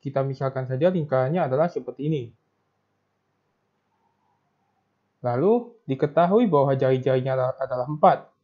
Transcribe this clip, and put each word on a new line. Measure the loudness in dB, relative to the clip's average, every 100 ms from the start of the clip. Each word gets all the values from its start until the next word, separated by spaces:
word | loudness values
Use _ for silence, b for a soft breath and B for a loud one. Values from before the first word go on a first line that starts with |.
Kita | -4 -4
misalkan | -4 -4 -6 -6 -6
saja | 0 0
lingkarannya | 0 -2 0 0 0 -2
adalah | 0 0
seperti | -2 -10 -8 -4
ini. | -4 -6 _ _ _ _ _ _ _ _ _ _ _ _ _ _ _ _ _ _ _ _ _ _ _ _ _ _ _ _ _
Lalu, | -4 0 2 0 -2 -18 -8
diketahui | -4 0 2 4 4
bahwa | 4 4 2 2
jari-jarinya | 2 2 2 0 0
adalah, | -2 -2 -4
adalah | -6 -6 -6
empat. | 4 4 4 -4 _